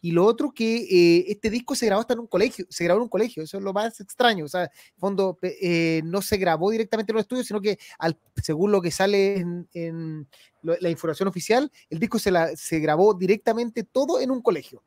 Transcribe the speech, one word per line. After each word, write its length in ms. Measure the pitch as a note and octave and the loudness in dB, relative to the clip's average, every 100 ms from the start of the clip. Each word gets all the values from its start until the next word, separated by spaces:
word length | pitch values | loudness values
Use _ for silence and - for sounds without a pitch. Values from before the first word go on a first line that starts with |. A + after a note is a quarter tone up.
Y 120 | E3+ | 0
lo 120 | E3+ | 4
otro 280 | G3 A3+ D4 | 4 4 -2
que, 240 | - A3+ A3+ | -2 -2 -2
eh, 480 | G#3 F#3 E3+ E3+ F#3 | 2 6 8 6 2
este 240 | G3+ A3 | -4 -2
disco 240 | A3+ B3 | -4 -4
se 120 | C4+ A3+ | -2 2
grabó 160 | G3 | 0
hasta 120 | A3+ | 0
en 60 | C4 | -4
un 80 | A#3 | -2
colegio, 360 | F3+ A#3 - F3+ | 0 0 -2 -12
se 140 | - | -4
grabó 160 | E3+ F#3+ | 2 2
en 20 | |
un 80 | A#3+ | 2
colegio, 320 | - A3+ F#3 | -2 -2 -4
eso 160 | D#3 G3 | -10 -8
es 60 | |
lo 80 | G3 | -6
más 280 | G3 A3+ - | -4 -4 -8
extraño. 440 | G3 - B3 G3+ | -20 0 2 2
O 40 | D3+ | -4
sea, 140 | F3+ | -4
en 80 | E3+ _ - | -6 _ -20
el 60 | _ | _
fondo, 360 | G3 G3 F#3+ F3 | -4 0 0 0
pe-, 200 | F#3 G#3 | -8 -4
eh, 420 | F3+ E3+ E3 D#3+ | 0 2 2 0
no 180 | D#3+ F#3+ | -2 -4
se 140 | F#3+ G#3 | -2 0
grabó 340 | F#3 D#3+ F#3 | 0 2 0
directamente 400 | A3 A3 A3 G#3+ | 0 -2 -4 -2
en 60 | A3 | -2
los 80 | |
estudios, 240 | G#3 B3+ - | -2 -4 -4
sino 120 | G#3 | -4
que 180 | G3 F#3+ - - | -2 -4 -10 -4
al, 180 | E3 D#3 _ - | -4 -4 _ -10
según 300 | - D#3 G3+ | -6 0 2
lo 100 | G3+ | 2
que 120 | F3 | 0
sale 480 | - G3 G3+ G3 G3 | 0 2 4 2 0
en, 280 | F3 F3 E3+ | -4 -8 -10
en 540 | E3+ E3 E3 D#3+ D#3 D3 _ _ _ | -10 -8 -8 -10 -10 -14 _ _ _
lo, 140 | D#3 E3+ | -4 -2
la 80 | F3 | -2
información 400 | D#3+ E3 D3+ F#3+ | -2 -4 -2 -2
oficial, 420 | F#3 - A3+ C#4+ _ _ | -4 0 0 0 _ _
el 80 | E3 | -4
disco 200 | A#3 A3+ | -2 0
se 120 | - | 2
la, 240 | F3+ E3 D#3+ | 2 2 -4
se 220 | - E3 | -4 -2
grabó 340 | D#3 D3+ G3+ | 2 4 4
directamente 720 | F#3+ F3+ G#3+ - A3+ A#3+ A#3 | 4 0 2 2 0 -2 -6
todo 360 | G#3 - C4+ E4 | -4 -2 0 0
en 100 | B3+ | 0
un 100 | C4 | 0
colegio. 420 | A#3 E3+ - B2 | 0 0 -6 -20